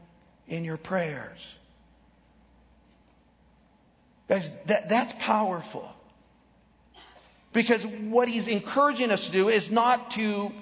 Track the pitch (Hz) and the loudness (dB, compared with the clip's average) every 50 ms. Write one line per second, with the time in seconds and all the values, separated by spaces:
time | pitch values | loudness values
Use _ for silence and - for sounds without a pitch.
0 | - - - _ _ _ _ _ _ - 165 165 170 160 160 156 - - 185 185 | -20 -20 -20 _ _ _ _ _ _ -10 -8 -6 -6 -6 -6 -8 -6 -4 -2 -2
1 | 170 156 147 127 110 104 - - - - - - _ _ _ _ _ _ _ _ | -2 -2 -4 -8 -12 -14 -16 -18 -20 -20 -20 -20 _ _ _ _ _ _ _ _
2 | _ _ _ _ _ _ _ _ _ _ _ _ _ _ _ _ _ _ _ _ | _ _ _ _ _ _ _ _ _ _ _ _ _ _ _ _ _ _ _ _
3 | _ _ _ _ _ _ _ _ _ _ _ _ _ _ _ _ _ _ _ _ | _ _ _ _ _ _ _ _ _ _ _ _ _ _ _ _ _ _ _ _
4 | _ _ _ _ _ - - 196 165 151 - - - - 214 - - 170 214 240 | _ _ _ _ _ 0 0 0 0 -4 -12 -12 -2 0 0 0 2 2 0 0
5 | 277 - - - - - 214 214 214 208 180 170 - - - - - - - - | 0 0 -6 -8 -2 0 0 2 2 0 -2 -6 -8 -10 -12 -12 -12 -12 -18 -20
6 | - _ _ _ _ _ _ _ _ _ _ _ _ _ _ _ _ _ _ - | -20 _ _ _ _ _ _ _ _ _ _ _ _ _ _ _ _ _ _ -20
7 | - - - - - - _ _ _ _ - 226 233 233 233 214 185 220 202 214 | -20 -20 -20 -20 -20 -20 _ _ _ _ 0 0 4 4 2 2 0 -6 -8 -8
8 | 214 214 226 240 247 240 233 226 202 226 226 208 202 - - 262 285 294 269 226 | -6 0 2 2 2 2 0 -2 -2 -2 -2 -2 -2 -2 2 4 4 4 4 2
9 | 254 233 202 180 - - 170 190 190 214 226 208 160 - 214 233 233 240 - 233 | 0 0 0 0 -2 -2 0 2 4 4 4 2 2 2 2 4 4 4 4 2
10 | 247 - - 214 220 214 208 202 208 208 - - | 0 -6 -4 -2 -2 -2 -2 -2 -4 -6 -8 -10